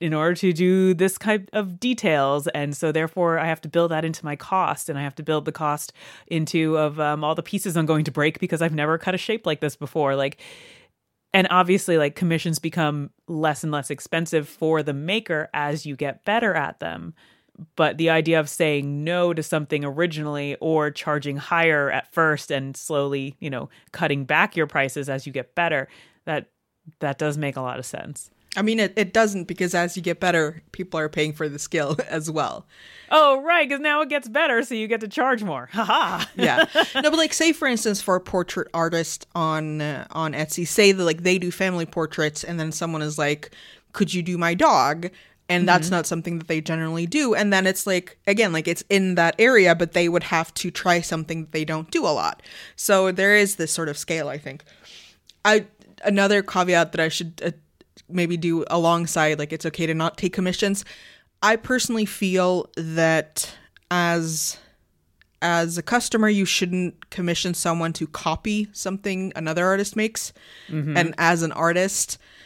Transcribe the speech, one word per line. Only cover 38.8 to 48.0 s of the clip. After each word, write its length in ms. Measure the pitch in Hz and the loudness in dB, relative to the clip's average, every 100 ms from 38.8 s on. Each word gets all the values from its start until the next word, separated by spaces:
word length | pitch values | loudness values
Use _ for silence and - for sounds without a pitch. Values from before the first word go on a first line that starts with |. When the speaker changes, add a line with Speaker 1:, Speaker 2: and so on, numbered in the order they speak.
| 165 165 165 - - 180 | 0 0 -2 -8 -8 -2
Speaker 2:
on, 440 | 160 156 156 151 | -2 -2 -4 -4
uh, 260 | 151 135 - | -4 -6 -8
on 220 | - 160 | -6 -4
Etsy, 340 | 143 156 - 170 | -4 -4 -4 -2
say 240 | - 202 | 6 6
that, 120 | 190 | 6
like, 200 | 175 160 | 2 2
they 140 | 175 185 | 2 2
do 120 | 180 | 0
family 360 | 175 190 180 165 | -2 -2 -2 -4
portraits, 580 | - 156 - 151 151 | -4 -4 -2 -2 -2
and 160 | - 170 | -6 -6
then 140 | 160 | -6
someone 280 | 160 170 160 | -4 -4 -4
is 160 | 151 147 | -4 -2
like, 340 | 147 147 - - - - _ | 0 -2 -6 -20 -20 -20 _
"Could 200 | - 185 | -2 0
you 80 | 180 | 0
do 160 | 170 175 | -4 -2
my 160 | 170 | 0
dog?" 560 | 175 311 202 127 160 175 - - _ - | 4 6 6 4 0 -6 -12 -20 _ -2
And 180 | 175 180 | 2 6
that's 200 | 180 165 | 4 4
Speaker 1:
Mm-hmm. 80 | 180 | 0
Speaker 2:
not 100 | 160 | 0
something 340 | 165 165 170 | -4 -4 -6
that 80 | 165 | -4
they 100 | 160 | -4
generally 440 | 156 160 160 165 170 | -2 -2 -2 -4 -2
do. 280 | 294 277 | 0 2
And 200 | 214 208 | 2 2
then 120 | 196 190 | 2 2
it's 220 | 190 - | 0 0
like, 300 | 185 | -2